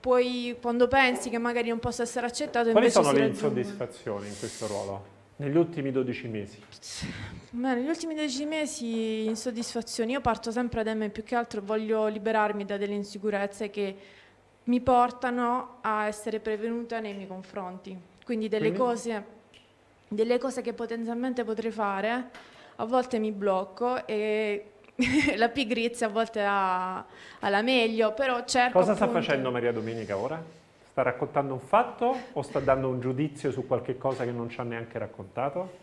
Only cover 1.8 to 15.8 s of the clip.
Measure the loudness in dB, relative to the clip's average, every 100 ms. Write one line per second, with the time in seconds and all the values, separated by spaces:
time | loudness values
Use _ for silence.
1.8 | -4 -4 -4 -2 -4 -4 -2 2 6 6
2.8 | 8 6 6 6 4 2 0 0 -4 -4
3.8 | -8 -8 -6 -6 -6 -8 -10 -6 -6 -4
4.8 | -4 -8 -10 -20 -20 -8 0 2 2 0
5.8 | -2 0 -2 -4 -6 -6 -8 -14 -20 -20
6.8 | -14 -10 -10 -10 -12 -14 -12 -6 -2 0
7.8 | 0 -2 -4 -4 -2 -2 -4 -2 -2 -4
8.8 | -4 -2 -2 0 -2 -2 -4 -6 -6 -6
9.8 | -6 -4 -2 0 0 -2 -2 -2 -2 -2
10.8 | -2 -2 -4 -6 -4 -4 -2 -6 -2 -2
11.8 | 0 0 0 0 0 2 2 0 -4 -4
12.8 | -2 -4 -6 -4 -2 0 -2 -4 -8 -4
13.8 | -6 -6 -18 -20 -20 _ _ _ 0 2
14.8 | 4 6 4 2 -4 0 0 0 -4 -6